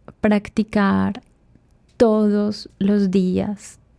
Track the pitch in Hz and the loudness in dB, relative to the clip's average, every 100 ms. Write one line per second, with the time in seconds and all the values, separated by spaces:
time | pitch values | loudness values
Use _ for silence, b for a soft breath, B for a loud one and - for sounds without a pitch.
0 | - - 214 208 202 - 214 214 196 190 | -20 -4 0 0 -2 -6 -2 0 0 0
1 | 190 196 - _ _ _ _ _ _ - | -2 -4 -12 _ _ _ _ _ _ 0
2 | 233 214 214 208 208 208 - - 196 208 | 2 4 2 0 -2 -6 -12 -4 0 2
3 | 196 196 185 185 202 202 - - _ | 2 0 0 0 -4 -6 -14 -20 _